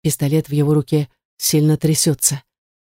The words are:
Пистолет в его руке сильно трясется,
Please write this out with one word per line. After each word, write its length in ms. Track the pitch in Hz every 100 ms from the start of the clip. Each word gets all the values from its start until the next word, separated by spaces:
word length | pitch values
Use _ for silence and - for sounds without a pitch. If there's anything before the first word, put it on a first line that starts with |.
Пистолет 460 | 156 - 143 156 147
в 40 |
его 220 | 147 143
руке 340 | 151 139 156 147 _ _ _
сильно 400 | - 156 151 151
трясется, 640 | 156 156 - 139 - 139 _ _ _ _